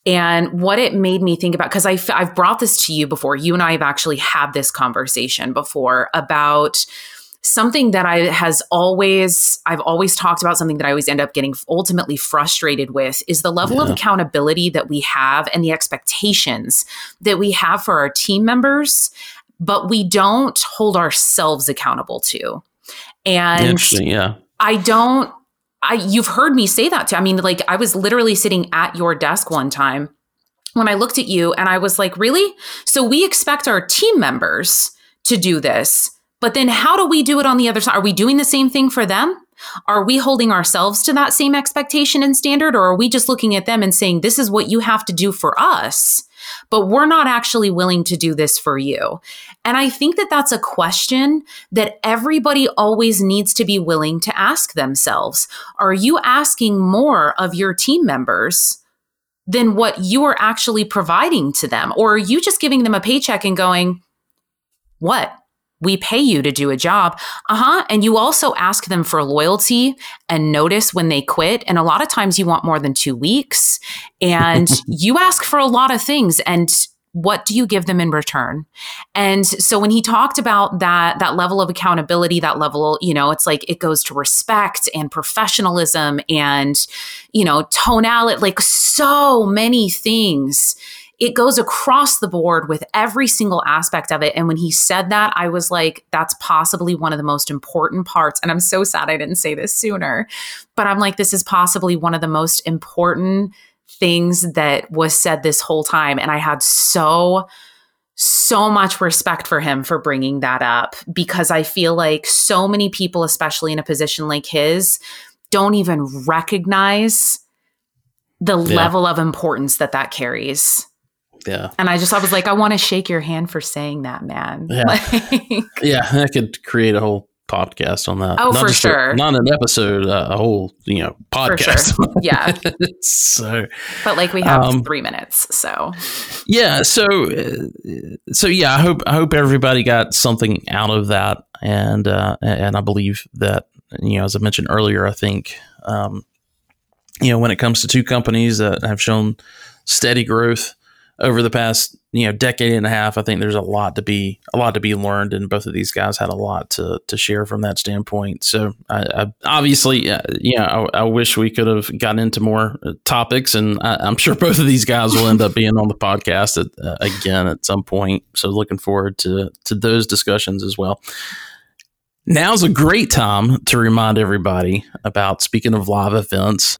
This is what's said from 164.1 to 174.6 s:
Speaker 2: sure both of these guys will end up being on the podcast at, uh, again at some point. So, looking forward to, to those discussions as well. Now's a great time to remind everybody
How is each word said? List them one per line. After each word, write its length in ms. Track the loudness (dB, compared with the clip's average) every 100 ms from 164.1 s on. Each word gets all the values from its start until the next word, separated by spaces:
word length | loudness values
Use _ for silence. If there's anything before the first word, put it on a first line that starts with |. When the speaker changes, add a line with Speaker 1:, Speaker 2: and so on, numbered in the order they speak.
| 0
Speaker 2:
sure 160 | 0
both 240 | 2 2 4
of 80 | 4
these 180 | 4
guys 300 | 2 0 2
will 120 | 2 4
end 120 | 4
up 140 | 2
being 240 | 2 2 2
on 100 | 0
the 60 |
podcast 640 | -2 -2 -2 -2 0 0 -2
at, 60 | -6 -6
uh, 120 | -8 -4
again 460 | -6 -4 -2 0 0
at 180 | -2
some 180 | -4 -4
point. 400 | -2 -2 -2 -4 _
So, 160 | -6 -4
looking 280 | -2 -4 -6
forward 380 | -4 -2 -2 -4
to, 320 | -4 -2 -4 _
to 100 | -6
those 320 | -2 0 0 0
discussions 560 | -2 0 0 -2 -4
as 140 | -4 -4
well. 240 | -4 -4 -8 -14 -14 -14 -18 -20 _ _ _ _ _ _ 0
Now's 360 | 2 4 4
a 60 | 2
great 420 | 4 4 4 2
time 480 | 2 2 2 2 2 2
to 120 | 2
remind 400 | 4 4 4 2
everybody 640 | 2 0 0 0